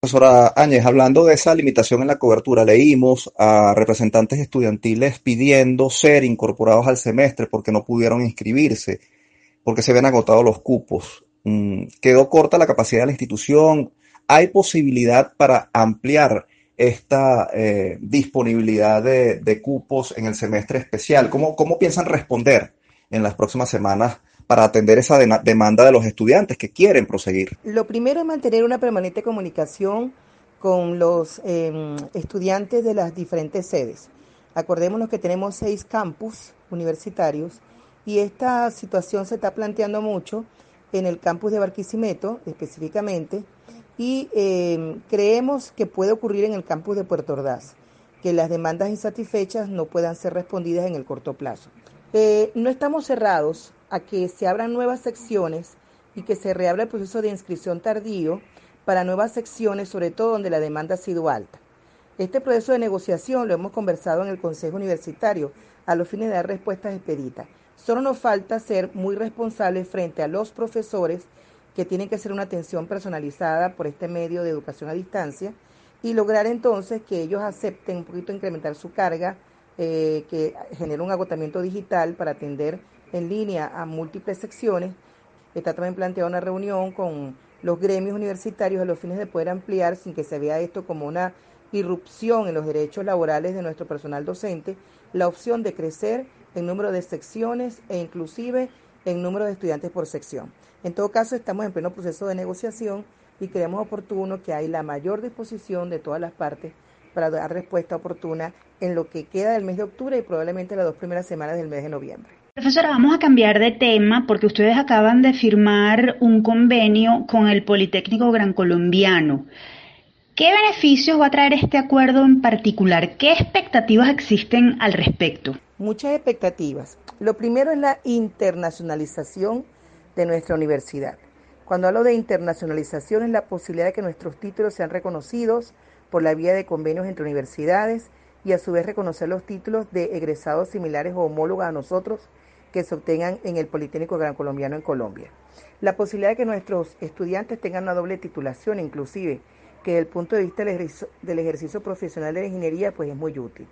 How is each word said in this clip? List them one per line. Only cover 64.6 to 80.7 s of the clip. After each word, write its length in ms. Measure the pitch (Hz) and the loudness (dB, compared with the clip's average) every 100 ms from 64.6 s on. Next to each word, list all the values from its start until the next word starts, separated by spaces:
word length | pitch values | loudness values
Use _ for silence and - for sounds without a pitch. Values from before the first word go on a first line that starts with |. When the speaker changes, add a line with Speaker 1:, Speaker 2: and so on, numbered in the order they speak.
| 165 185 | -10 -8
Speaker 2:
Universitario 760 | 196 165 - 156 226 190 139 - _ _ - | -6 -6 -8 -4 -4 -2 -6 -10 _ _ -4
a 80 | |
los 140 | 170 175 | -4 -4
fines 200 | 208 220 | -6 -4
de 60 | |
dar 120 | 190 170 | -4 -4
respuestas 480 | 190 - 190 208 | -8 -8 -8 -8
expeditas. 520 | 196 190 147 131 - - _ _ _ | -12 -8 -8 -8 -14 -20 _ _ _
Solo 240 | - 233 | -4 -2
nos 180 | 269 262 | -2 -4
falta 400 | 240 202 196 226 | -2 -2 -4 -10
ser 320 | 220 202 185 | -4 -4 -4
muy 200 | 190 185 | -6 -6
responsables 760 | 202 220 226 226 220 196 185 180 | -6 -8 -8 -10 -4 -4 -4 -6
frente 340 | 196 170 156 | -8 -8 -6
a 60 | 151 | -6
los 220 | 180 220 | -6 -8
profesores 720 | - 233 226 214 208 170 180 - _ _ _ _ - | -8 -8 -6 -6 -4 -4 -4 -10 _ _ _ _ -10
que 80 | |
tienen 240 | 180 185 196 | -6 -6 -6
que 80 | 214 | -8
hacer 160 | 208 | -8
una 100 | 196 | -10
atención 440 | 196 175 160 175 170 | -8 -10 -8 -10 -8
personalizada 880 | 196 196 160 147 143 170 160 180 180 | -10 -10 -10 -10 -6 -4 -2 -2 -2
por 100 | 156 | -6
este 220 | 143 175 | -6 -10
medio 340 | 175 170 175 | -8 -6 -6
de 80 | 170 | -6
educación 400 | 156 147 - 151 | -6 -10 -14 -10
a 40 | |
distancia 580 | 165 185 202 156 139 190 220 _ _ _ _ | -10 -8 -8 -8 -10 -14 -14 _ _ _ _
y 100 | 233 | -4
lograr 340 | 226 208 214 214 | -2 0 0 0
entonces 560 | 240 247 208 190 226 | 0 0 -2 -4 -12
que 200 | 220 185 | -6 -6
ellos 180 | 160 196 | -4 -6
acepten 580 | 208 190 214 190 - 180 | -6 -8 -10 -10 -12 -12
un 60 | |
poquito 280 | 170 175 175 | -10 -14 -12
incrementar 420 | 196 196 165 156 | -10 -10 -8 -10
su 180 | 151 - | -10 -12
carga, 440 | - 190 165 180 190 _ _ _ - | -4 -4 -2 -8 -10 _ _ _ -8
eh, 480 | 165 160 156 156 147 | -6 -2 -2 -4 -6
que 260 | 165 156 - - | -6 -6 -6 -18